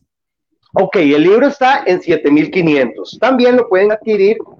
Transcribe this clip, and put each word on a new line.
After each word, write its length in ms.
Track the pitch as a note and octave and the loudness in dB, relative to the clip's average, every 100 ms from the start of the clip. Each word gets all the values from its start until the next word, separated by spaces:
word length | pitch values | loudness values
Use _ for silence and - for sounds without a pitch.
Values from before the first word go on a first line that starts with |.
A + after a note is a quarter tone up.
| _ _ _ _ _ _ _ | _ _ _ _ _ _ _
Ok, 220 | - F#3+ G3+ | -4 -2 0
el 260 | D3 D3 | 2 2
libro 240 | E3 G#3+ C#4 | 4 4 2
está 360 | - B3+ C4+ - | 0 0 0 -2
en 160 | F3+ | -4
siete 300 | - D#3 D3 | -2 -2 0
mil 180 | D3 D#3 | 0 0
quinientos. 680 | F3+ E3 D3 A#2+ - - - | -2 0 0 -2 -6 -16 -4
También 380 | A3+ C4 B3 B3 | -2 0 2 2
lo 100 | A#3 | 0
pueden 240 | F#3 G3+ | 0 0
adquirir 460 | G#3+ A3+ G#3 G3 A3+ - - | -2 -4 0 0 -2 -8 -20